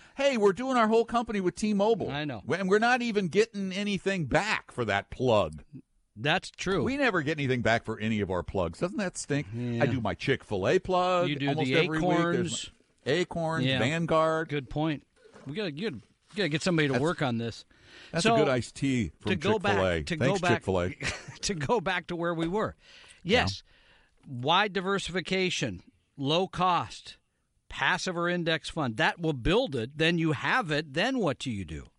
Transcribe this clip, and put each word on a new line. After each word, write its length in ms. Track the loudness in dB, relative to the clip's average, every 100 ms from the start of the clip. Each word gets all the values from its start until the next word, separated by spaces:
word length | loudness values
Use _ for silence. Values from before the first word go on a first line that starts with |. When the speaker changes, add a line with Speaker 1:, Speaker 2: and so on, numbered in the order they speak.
| -18 0
Speaker 1:
hey, 220 | 2 4
we're 160 | 4
doing 240 | 4 0 2
our 100 | 4
whole 180 | 4 4
company 360 | 0 -2 -2
with 140 | -2 0
T-Mobile. 540 | 0 2 2 2 0
Speaker 2:
I 160 | -2 -4
know. 160 | -6 -4
Speaker 1:
We, 120 | -2
and 100 | 2
we're 100 | 4
not 220 | 4 2
even 260 | 2 0 2
getting 440 | 2 2 0 -6
anything 540 | -4 -2 -2 0 -2 0
back 460 | 0 0 -2 -4
for 120 | -4 0
that 240 | 0 -2
plug. 540 | -2 2 4 2 -4 -16 -20 -20 _ _ -6
Speaker 2:
That's 300 | -2 -2 -4
true. 320 | -8 -2 0
Speaker 1:
We 140 | 0 2
never 240 | 2 2
get 160 | 0 -2
anything 240 | 0 2
back 240 | 2 2 0
for 120 | -4
any 220 | -2 0
of 100 | 0
our 140 | -2
plugs. 360 | -2 -2 -2 -2
Doesn't 180 | -4 -2
that 200 | -4 -6
stink? 300 | -4 -4 -4 -6
Speaker 2:
Yeah. 280 | -4 0
Speaker 1:
I 20 | 0
do 160 | 0
my 120 | -2 -4
Chick-fil-A 640 | -2 -2 -2 -2 2 2
plug 500 | 2 0 2 2 0
Speaker 2:
You 80 | 0
do 100 | -2
Speaker 1:
almost 180 | 0 2
Speaker 2:
the 100 | 2
Speaker 1:
every 220 | 2 0
week. 100 | 2
There's 80 | 2
Speaker 2:
Acorns. 540 | 2 0 -2 -6 -10 -18 _ _ -2
Speaker 1:
my 60 |
Acorns, 520 | 0 0 -4 -2 0 0
Speaker 2:
Yeah. 140 | 2
Speaker 1:
Vanguard. 720 | 2 0 2 4 4 2 -2
Speaker 2:
Good 200 | -4 -4
point. 380 | -4 -2 -4 -8 _ -20 -18 -10
We 60 | -6
gotta, 160 | -6
you 180 | -4 -6
gotta, 120 | -8
you 340 | -12 _ _ -2
gotta 140 | 0
get 120 | 0
somebody 280 | 2 2 4
to 40 |
Speaker 1:
That's, 80 | 2
Speaker 2:
work 200 | 2 0
on 160 | 0 -2
this. 260 | -4 -8 -16 _ -20 -20 -8
Speaker 1:
that's 120 | 0 2
Speaker 2:
So, 100 | 4
Speaker 1:
a 20 |
good 120 | 4
iced 260 | 2 -2 -4
tea 380 | 0 2 0 -4
from 80 | -4
Speaker 2:
to 40 | 0
go 160 | 0
Speaker 1:
Chick-fil-A. 220 | 0 2 2 2 2
Speaker 2:
back, 60 | -2
to 100 | 0
Speaker 1:
Thanks, 240 | 0 2
Speaker 2:
go 60 | 2
back, 100 | 2
Speaker 1:
Chick-fil-A. 380 | 2 0 0 -4 -6 -8
Speaker 2:
<laughs> 200 | -12 -10
to 140 | -6
go 260 | -4 0 0
back 280 | 0 -4 -4
to 100 | -4
where 160 | -2
we 160 | -2 -2
were. 260 | -2 -4 -6 -18 -20 -20 -12
Yes, 400 | 0 2 2 -4 -12 _ _ _ _ _ -14
Speaker 1:
Yeah. 140 | -6
Speaker 2:
wide 320 | 2 2 2
diversification, 1080 | 0 -2 -2 -2 -6 -2 -2 0 -2 -4 -6 -14 _ _ -6
low 320 | 0 0 0
cost, 640 | 0 0 0 -2 -10 -18 -20 _ _ _ _ _
passive 480 | -2 0 0 -2 -2
or 100 | -2
index 420 | 0 0 -2 -4
fund. 280 | -4 -4 0
That 240 | 0 0
will 100 | -2
build 420 | 0 2 2 2
it. 240 | -4 -6 0
Then 200 | 0 2
you 160 | 0
have 360 | 0 0 0 0
it. 260 | -4 -2 -2
Then 240 | -2 0
what 200 | 0 -2
do 100 | -4
you 140 | -6
do? 220 | -6 -10 -14